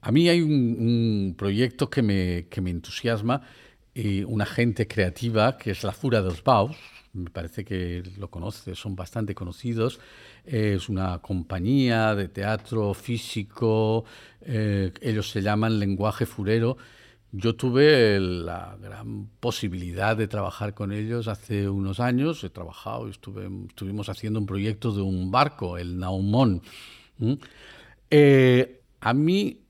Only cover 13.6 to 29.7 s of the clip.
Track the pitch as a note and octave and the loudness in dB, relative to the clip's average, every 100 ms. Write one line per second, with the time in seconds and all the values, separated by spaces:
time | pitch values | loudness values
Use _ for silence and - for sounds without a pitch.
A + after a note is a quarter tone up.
13.6 | A#2 A2 A2 A2+ A2+ - - _ - A2+ | 2 2 2 0 -2 -18 -20 _ -6 -2
14.6 | G#2+ G2+ F#2+ - - G#2+ G2+ A2+ G2 G#2 | 0 0 0 -2 -4 -2 -2 -2 0 2
15.6 | A2 A2 G2+ F#2+ G#2 - A2+ - G2 A2+ | 2 2 0 0 -2 -2 -4 -4 -2 0
16.6 | A2+ C3 - - - _ _ G2+ G#2+ A2+ | 0 -4 -12 -20 -20 _ _ -4 -2 0
17.6 | C3 B2 D3+ D3 A2+ G2+ F#2 F2+ E2+ E2+ | 0 6 6 8 6 4 2 -2 -6 -8
18.6 | F2 G2 G2+ G2+ A2 G#2+ G2+ _ A#2 - | -12 -16 -16 -14 -10 -10 -12 _ -6 -4
19.6 | G#2 F2+ F2 F2 G2+ A2 G#2+ G#2+ F#2+ - | -4 -6 -8 -2 0 0 -2 -4 -6 -6
20.6 | G#2 G#2 G2+ G#2 G#2+ A#2+ A2 G2+ - G2+ | -8 -6 -6 -6 -4 -6 -6 -8 -4 -2
21.6 | G2 G2 G2 F#2+ B2 B2 D3 D#3+ - - | -2 -2 -4 -2 0 0 0 -4 -10 -12
22.6 | F2 - - A2+ A2 G#2 - G2 G2 F#2+ | -16 -14 -12 -10 -10 -14 -16 -12 -10 -12
23.6 | G2 - F#2+ G#2 G2+ - A2 A2 G2+ F#2+ | -14 -12 -8 -8 -8 -8 -4 -4 -4 -2
24.6 | G2+ G#2 A#2+ G2+ F#2+ F#2 F#2 A#2 D3 - | -4 -2 -4 -2 -2 -2 0 2 2 0
25.6 | F2+ F2 F2 F2+ F2+ F#2+ G2 A2+ C3 F2+ | -8 -6 -8 -6 -4 -2 2 4 4 2
26.6 | - - - - _ _ A2 C#3 - - | -4 -20 -20 -20 _ _ -2 -2 -6 -20
27.6 | - - - - _ D3+ C#3+ C3+ C3 B2 | -20 -20 -20 -20 _ 8 10 10 8 6
28.6 | B2+ - _ _ G#2+ B2+ D#3 F#3+ G3+ - | 4 -4 _ _ 0 2 2 2 0 -6
29.6 | _ | _